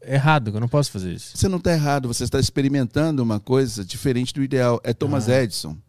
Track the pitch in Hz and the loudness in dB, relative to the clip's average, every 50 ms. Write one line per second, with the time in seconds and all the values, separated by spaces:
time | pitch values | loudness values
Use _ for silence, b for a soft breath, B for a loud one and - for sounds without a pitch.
0 | - 117 135 139 131 156 156 143 113 110 104 107 120 120 151 147 143 - - 95 | -8 -2 0 2 4 4 4 4 2 -2 -2 -2 -2 0 2 0 0 0 -4 -6
1 | 92 90 85 - - - - - 214 196 185 170 - 180 170 156 147 143 143 139 | -6 -6 -8 -8 -12 -12 -2 0 0 0 0 0 0 2 2 2 2 0 0 0
2 | 127 117 117 - 123 - - 135 127 - - 147 135 135 143 139 123 107 - 147 | 0 -2 -4 -4 -4 -2 0 0 0 0 0 0 0 2 2 0 0 0 0 0
3 | 156 165 151 131 120 113 104 101 - - 127 135 135 120 113 104 95 87 - - | 0 2 0 0 0 0 0 -2 0 0 2 2 2 0 -2 -8 -8 -8 -10 -4
4 | - 139 120 123 127 - - 135 135 135 139 127 123 120 117 113 - 117 113 - | 0 0 0 2 0 -2 -2 -4 -2 0 0 2 2 2 2 0 -2 -4 -2 -2
5 | 117 107 101 135 107 117 127 135 123 98 - - - 78 78 - - | -2 -2 0 0 2 2 2 2 2 0 -4 -8 -8 -10 -12 -14 -16